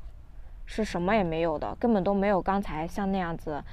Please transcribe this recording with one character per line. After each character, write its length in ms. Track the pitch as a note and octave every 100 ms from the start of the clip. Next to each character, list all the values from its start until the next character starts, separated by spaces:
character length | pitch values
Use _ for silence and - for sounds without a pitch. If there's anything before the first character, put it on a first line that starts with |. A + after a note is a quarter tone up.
| - - - - - - -
是 180 | -
什 160 | G#3+ F3+
么 140 | F3
也 100 | A3
没 160 | F3 D#3+
有 180 | E3 D3+
的， 160 | G2+ -
根 120 | A#3
本 120 | G#3+
都 80 | F3+
没 160 | G3+ G3+
有 120 | G3
刚 200 | E3+ G3
才 260 | G3 D#3+ E3+
像 240 | - G3
那 80 | G3
样 180 | E3+ E3
子 260 | - C#3+ -